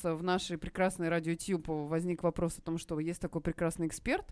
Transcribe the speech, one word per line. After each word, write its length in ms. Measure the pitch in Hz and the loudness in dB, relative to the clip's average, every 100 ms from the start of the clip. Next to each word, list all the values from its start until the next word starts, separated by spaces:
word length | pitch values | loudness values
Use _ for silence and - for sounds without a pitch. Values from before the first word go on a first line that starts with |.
в 200 | 175 160 | 0 0
нашей 360 | 180 180 - 170 | 2 2 2 -4
прекрасной 500 | - - 185 185 165 | -4 2 2 2 2
радио 260 | 170 160 | 2 2
Тьюб 340 | 165 - 180 156 | -2 0 0 0
возник 560 | 156 147 160 180 170 | -2 0 0 0 2
вопрос 340 | 175 165 170 - | 2 2 0 -2
о 40 | |
том, 160 | - 165 | -4 -4
что 200 | - 156 | -2 -2
есть 220 | 160 175 | -2 -2
такой 200 | 165 165 | -4 -2
прекрасный 460 | 165 160 165 165 165 | -2 0 0 2 -2
эксперт, 400 | - - 349 - | -2 0 0 -2